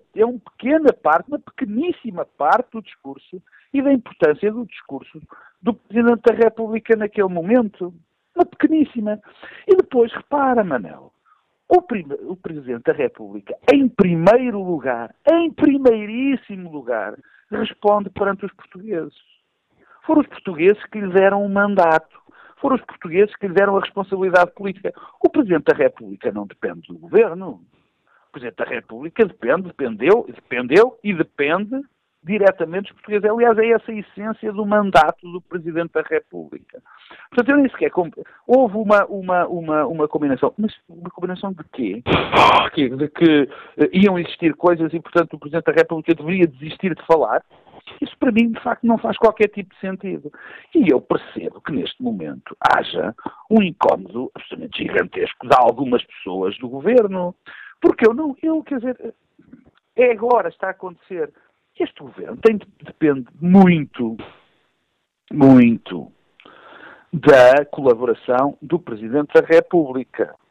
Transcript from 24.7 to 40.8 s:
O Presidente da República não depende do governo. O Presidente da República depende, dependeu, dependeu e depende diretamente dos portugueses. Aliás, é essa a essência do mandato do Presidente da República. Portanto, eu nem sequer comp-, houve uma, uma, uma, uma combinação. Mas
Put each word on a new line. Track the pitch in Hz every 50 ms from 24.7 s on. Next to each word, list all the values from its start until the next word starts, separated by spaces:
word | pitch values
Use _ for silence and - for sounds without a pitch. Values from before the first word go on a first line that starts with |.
| 185 - - 175 - - - - - _ -
O | -
Presidente | - 311 262 190 175 151 - - 143
da |
República | 135 143 127 - - 117 98 101 - - 120
não | 101 104 104
depende | 98 - _ - 98 87 85 - _
do | 87 160
governo. | 160 170 170 - 226 190 165 185 190 170 110 87 85 _ _ _ _ _ _ _ _ _ _ _ _ _
O | _
Presidente | 143 123 117 - -
da | 117
República | - 131 113 - - 113 117 160 175 - - 226
depende, | 175 - _ - 117 147 180 190
dependeu, | 175 - - 139 117 113 101 120 165 208 240 - -
dependeu | 120 - _ _ 135 123 127 120 143 190 226 254 - _ -
e | 208 190
depende | 156 160 - _ - 143 147 165 190 214 202 254 269 277 - _ _ _ _ _ _ _
diretamente | 160 208 208 202 190 - - 175 156 170 190 202 - -
dos | _
portugueses. | - - 208 202 185 208
Aliás, | 220 233 233 240 226 214
é | 220 233
essa | 226 220 - -
a | 226
essência | 208 180 - _ 190 202 220 214 - - 214 202
do | 202 214
mandato | 202 208 208 208 196 175 165 151 156 - - - 175 175
do | 180
Presidente | - _ 170 180 156 170 160 165 170 165 -
da | 156 -
República. | - 156 156 151 _ - 175 - 73 - 73 - _ - - _ _ - _ _ _ - - - _
Portanto, | - 247 233 247
eu | 277
nem | 294 277 247
sequer | - - 156 143
comp-, | - 180 175 156 - - - - _ _ _
houve | - 240 262 262 214 185
uma, | 220 220 196 208 202 190
uma, | - 196 196 185 180 180 180 170 -
uma, | 175 170 165 156 156 151 147
uma | 120 165 160 151
combinação. | 151 - - 147 143 131 - - - -
Mas | - 214 214 - -